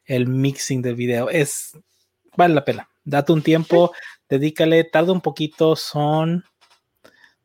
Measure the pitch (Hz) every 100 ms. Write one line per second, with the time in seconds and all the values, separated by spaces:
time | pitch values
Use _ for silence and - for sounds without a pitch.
0 | - 127 123 131 139 139 - 131 123 120
1 | 120 120 127 170 143 - - - _ _
2 | _ _ _ - 175 147 139 101 - _
3 | 151 143 143 160 151 160 160 170 175 -
4 | - - - 139 151 156 160 165 165 156
5 | 175 185 160 143 156 - 160 156 - 147
6 | 147 156 160 175 - _ _ _ _ _
7 | - _ _ _